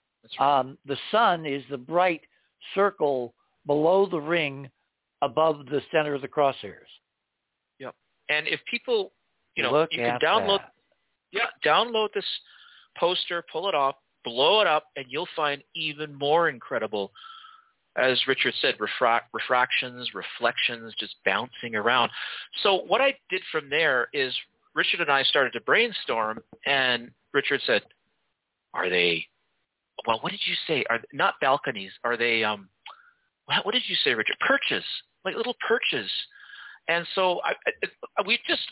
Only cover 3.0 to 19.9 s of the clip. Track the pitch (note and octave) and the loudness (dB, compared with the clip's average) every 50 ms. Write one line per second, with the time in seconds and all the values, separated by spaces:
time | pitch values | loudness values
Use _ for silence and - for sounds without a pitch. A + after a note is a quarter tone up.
3 | D#3 C#3+ C#3 B2+ B2 A#2 - _ _ _ _ _ _ C#3 C#3+ D3 D3+ E3 F#3 G3 | 0 0 0 0 -4 -6 -10 _ _ _ _ _ _ 0 2 4 4 6 6 6
4 | G3+ F#3+ F3+ D#3+ D3 D3+ E3+ F3 D#3 C#3+ C#3 C#3 C#3 C3 - _ _ _ _ _ | 4 4 0 -4 -2 0 0 0 0 -2 -4 -8 -12 -16 -18 _ _ _ _ _
5 | _ _ _ _ D3 C3+ A#2 D3+ D#3 D#3+ D#3 D3 C#3+ C#3+ D3 C#3 - - - D#3+ | _ _ _ _ -2 0 2 4 4 4 2 0 -4 -4 -4 -4 -2 0 0 0
6 | D3+ D3 C#3+ C#3 C3+ C3+ - D3+ D3 C#3 B2+ - - G2+ F2 - - - - - | 0 0 -2 -4 -6 -4 0 2 2 2 2 0 -8 -14 -14 -16 -20 -20 -20 -20
7 | _ _ _ _ _ _ _ _ _ _ _ _ _ _ _ _ C3+ B2 - _ | _ _ _ _ _ _ _ _ _ _ _ _ _ _ _ _ -14 -14 -14 _
8 | _ _ _ _ _ - D3 D3+ D3+ - D#3+ D3 - - - A#3 - - A#3+ G#3+ | _ _ _ _ _ -4 -2 -2 0 -2 -4 -4 -4 -8 -10 -8 -2 -2 0 0
9 | G3 G3 - _ _ _ _ _ _ _ _ - C#3+ B2 B2+ D3+ D#3+ D#3+ D#3+ C3 | 0 -4 -8 _ _ _ _ _ _ _ _ -4 0 2 2 2 2 2 0 -2
10 | A#2+ A#2 A#2+ B2 D3+ D#3 F#3+ A3 G3 F#3+ G3 F#3+ - - _ _ _ _ _ _ | -2 -2 0 2 2 4 4 2 2 0 -2 -4 -4 -8 _ _ _ _ _ _
11 | _ _ _ _ _ _ - G3+ A#3 - - _ - D3+ D3+ F3+ A3 A#3+ A#3 A3 | _ _ _ _ _ _ -4 -4 -4 -4 -4 _ 0 2 4 4 2 2 0 -2
12 | G#3+ G#3 - G3+ F3+ - - - - _ - - - - - - _ _ _ - | -2 -2 -2 -6 -6 -6 -8 -10 -12 _ -20 -20 -20 -20 -20 -20 _ _ _ -2
13 | E3 F3 F3+ F3 - - F3+ E3+ E3 - - D#3+ F3+ G3 F3+ D3 C#3 C3+ C#3 - | 0 0 0 -2 -4 -4 -6 -6 -8 -8 -8 -6 -4 -2 0 2 0 0 -2 -4
14 | _ _ _ _ - B2 A#2 A#2 C#3+ D#3 G3 A3 G#3 F3 D#3 D#3 - _ _ C#3+ | _ _ _ _ -12 -6 0 4 6 6 6 6 6 4 4 2 0 _ _ -14
15 | C3+ B2 B2+ D3 F3+ F3 - - D#3 D3 C#3+ C#3 C#3 _ - E3 D#3 D#3 D3 D3 | -12 -8 -8 -8 -8 -6 -4 -2 -2 -2 -2 -4 -8 _ -12 -8 -8 -8 -8 -8
16 | D#3 D3+ C#3+ C#3 C#3+ C#3+ D3+ E3+ E3+ D#3+ C#3 A#2 - - C#3 A#2 A2 G#2+ G#2+ G#2 | -10 -10 -8 -4 0 2 4 4 4 2 0 -4 -8 -6 -4 -4 -2 -2 -2 -4
17 | G2 - - - - - - - - - - - _ _ _ _ _ _ _ - | -4 -6 -8 -16 -20 -20 -20 -20 -20 -20 -20 -20 _ _ _ _ _ _ _ 2
18 | B2+ C3 B2+ B2 - C3+ C3 - - B2+ A#2 - - C#3 A#2+ - G#2+ G2+ - - | 2 2 2 2 2 2 2 2 2 0 0 0 0 0 0 0 -4 -4 0 2
19 | B2+ A#2+ A#2 A#2 - - - A2+ - - B2+ B2 B2 - - - - B2+ | 2 4 4 2 0 -4 -6 -8 -2 0 2 2 2 2 0 -2 -2 -4